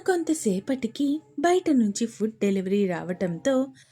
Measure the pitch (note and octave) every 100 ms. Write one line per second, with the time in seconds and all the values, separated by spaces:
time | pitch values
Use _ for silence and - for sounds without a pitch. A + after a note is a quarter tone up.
0 | - F4 D#4+ D#4 A3 F#3 A#3 C4 A#3 -
1 | C#4+ D4+ - - E4+ F#4 E4+ C4 G#3 G3
2 | A3+ - A3 - G3+ F#3+ F#3 G3+ F#3+ E3
3 | E3 F3 F#3 E3 C4+ C4 C4 - _